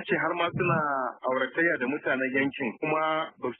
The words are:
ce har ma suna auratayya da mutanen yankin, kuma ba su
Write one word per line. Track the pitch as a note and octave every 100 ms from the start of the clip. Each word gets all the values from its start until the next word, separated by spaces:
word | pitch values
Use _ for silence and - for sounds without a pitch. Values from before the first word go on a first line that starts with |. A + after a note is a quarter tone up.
| -
ce |
har | E3 D#3 F3
ma | E3+
suna | - F3+ E3 D3+ C3+ B2+ - B2+
auratayya | C3 B2+ E3 E3+ D3
da | B2
mutanen | D3 D#3+ C3 C3 C3+
yankin, | C#3 - B2 -
kuma | D#3 D#3 D#3 D#3 D#3+ -
ba | B2+
su | A#2